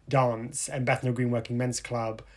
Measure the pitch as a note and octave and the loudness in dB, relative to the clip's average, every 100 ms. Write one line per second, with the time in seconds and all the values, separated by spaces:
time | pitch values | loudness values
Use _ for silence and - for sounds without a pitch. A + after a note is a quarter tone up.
0 | - C#3 B2+ A2+ B2 - - C#3+ B2 B2 | 0 4 4 2 -4 -6 -4 0 2 2
1 | B2+ A#2+ B2 A#2 A#2 A#2+ B2 A#2 - A#2+ | 2 2 2 0 0 -2 -2 -2 -4 -4
2 | A2+ A2 - | -2 -6 -12